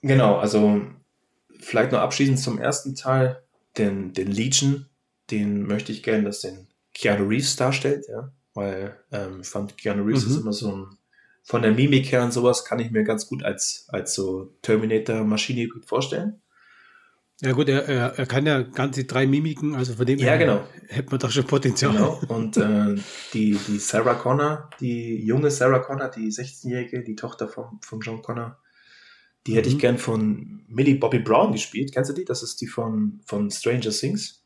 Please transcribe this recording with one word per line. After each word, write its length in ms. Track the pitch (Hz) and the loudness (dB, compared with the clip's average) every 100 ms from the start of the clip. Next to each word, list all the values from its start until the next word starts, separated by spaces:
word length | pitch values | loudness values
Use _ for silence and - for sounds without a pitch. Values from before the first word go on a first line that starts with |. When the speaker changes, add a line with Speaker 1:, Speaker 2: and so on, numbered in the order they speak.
Speaker 1:
Genau, 360 | 139 135 110 101 | 6 6 6 4
also 440 | 104 107 104 104 - - _ _ _ _ _ _ | 4 4 4 4 0 -14 _ _ _ _ _ _
vielleicht 320 | - 120 131 | -2 0 2
noch 80 | 123 | 2
abschließend 400 | 101 - 139 131 | 0 2 2 2
zum 180 | - 107 | 0 -2
ersten 380 | 123 143 139 135 | -2 -2 -6 -6
Teil, 480 | 131 131 127 127 _ _ _ - | 0 2 2 -2 _ _ _ -2
den, 360 | 104 98 92 | -2 -2 -6
den 180 | 92 95 | -4 -2
Legion, 560 | 101 120 127 139 139 - _ _ _ - | -2 0 2 2 0 -6 _ _ _ -6
den 380 | 107 104 101 101 | -2 -2 -2 -2
möchte 240 | 104 - | -4 -4
ich 100 | 107 | -6
gerne, 220 | - 110 | 0 0
dass 180 | 101 - | 0 -4
den 260 | 95 95 - _ _ | -10 -12 -20 _ _
Keanu 340 | - 113 104 101 | -4 0 0 0
Reeves 280 | 117 139 - | 0 -2 0
darstellt, 500 | 123 135 139 143 - | 0 0 -2 -2 -6
ja, 220 | 110 135 _ _ 101 | -12 -12 _ _ -8
weil, 420 | 101 95 98 - _ | -6 -6 -10 -14 _
ähm, 300 | 104 95 92 | -10 -10 -12
ich 60 | 92 | -10
fand 300 | 101 101 - | -8 -8 -6
Keanu 260 | 107 101 | -4 -2
Reeves 220 | 101 131 110 | 2 2 2
Speaker 2:
Mhm. 60 | |
Speaker 1:
ist 60 | 147 | 0
immer 160 | 110 | -2
so 180 | 104 110 | -4 -6
ein, 260 | 98 95 - _ _ _ _ | -8 -14 -20 _ _ _ _
von 180 | - 117 | -4 2
der 100 | 110 | 4
Mimik 400 | 110 143 135 135 | 4 6 4 4
her 120 | 127 | 2
und 100 | 120 | 2
sowas 320 | 120 123 123 - | 4 4 2 -2
kann 140 | 120 | -4
ich 100 | 117 | 0
mir 140 | 110 | 0
ganz 240 | 107 107 - | 0 -2 -6
gut 160 | 101 | -6
als, 420 | 104 - - - - | -6 -4 -6 -6 -8
als 260 | 98 - - | -8 -4 -4
so 400 | 95 92 95 _ | -4 -4 -10 _
Terminator-Maschine-Hybrid 1200 | - 110 110 110 110 110 107 107 - 123 117 - - | 2 2 4 0 0 0 0 0 0 -2 -4 -6 -4
vorstellen. 560 | 131 135 156 202 214 _ _ _ - - _ _ _ _ _ | -2 -2 -4 -4 -8 _ _ _ -20 -20 _ _ _ _ _
Speaker 2:
Ja 120 | 131 | 0
gut, 160 | 131 139 | 2 2
er, 180 | 135 143 | 2 2
er, 320 | 131 123 - | 0 0 -2
er 60 | 123 | -2
kann 200 | 131 151 | 0 2
ja 180 | 139 | 0
ganze 420 | 123 - 135 131 131 | -2 -2 -2 -2 -2
drei 200 | 123 135 | 0 2
Mimiken, 500 | 139 156 147 151 139 | 2 0 -4 -4 -2
also 180 | 127 | -4
von 120 | 113 123 | 0 0
dem 140 | 139 | 2
Speaker 1:
Ja, 60 | 127 | 4
Speaker 2:
her 120 | 156 | 4
Speaker 1:
genau. 280 | 143 104 - - - | 4 2 -2 -18 -6
Speaker 2:
hätte 240 | 131 131 | -6 -4
man 80 | 131 | -2
doch 120 | 127 | 0
schon 140 | 135 127 | 0 2
Potenzial. 480 | 139 135 101 110 | 2 2 2 2
Speaker 1:
Genau, 280 | 107 - 160 - | 4 2 0 -4
und, 300 | 113 113 110 | -4 0 2
äh, 380 | 104 104 104 101 - - - | 2 4 2 0 -6 -14 -6
die, 240 | 110 107 101 101 | 0 2 2 -2
die 100 | 104 | -4
Sarah 380 | - 107 117 120 | 0 2 2 2
Connor, 540 | 123 139 147 151 - - | 2 2 2 -2 -10 -8
die 420 | 127 120 117 113 | -6 -4 -4 -4
junge 280 | 107 131 147 | 0 2 2
Sarah 280 | 139 127 131 | 4 4 4
Connor, 300 | 127 139 131 | 0 -6 -6
die 220 | 113 107 | -4 -6
sechzehnjährige, 680 | 107 131 - 127 123 120 123 | -6 -12 -10 -6 -6 -6 -8
die 120 | 117 110 | -8 -10
Tochter 320 | 117 - 107 | -10 -8 -10
von, 320 | - 104 - | -10 -14 -16
von 200 | - 110 | -14 -12
John 200 | 110 113 | -10 -10
Connor, 360 | - 120 117 131 _ _ _ - - - _ _ - | -8 -8 -8 -14 _ _ _ -20 -20 -20 _ _ 2
die 80 | 110 | 2
hätte 140 | 123 | 4
ich 60 | 139 | 4
Speaker 2:
Mhm. 40 | |
Speaker 1:
gern 180 | 123 120 | 4 2
von 680 | - 110 107 104 - - _ | 0 0 0 0 -6 -16 _
Millie 280 | 113 139 135 | 2 4 4
Bobby 240 | 113 120 | 4 2
Brown 340 | 110 117 214 | 4 4 4
gespielt. 400 | 214 - - 135 | 0 -4 -6 -4
Kennst 160 | 127 127 | -2 -2
du 40 | |
die? 120 | - 185 | -4 -6
Das 180 | 120 | -6
ist 160 | 117 - | -8 -10
die 80 | - | -8
von, 540 | - 113 110 104 101 - | -6 -4 0 -2 -4 -8
von 240 | 104 104 | -4 -4
Stranger 420 | - 117 123 113 | -2 -2 0 -2
Things. 520 | 104 - - - _ | -2 -2 -4 -8 _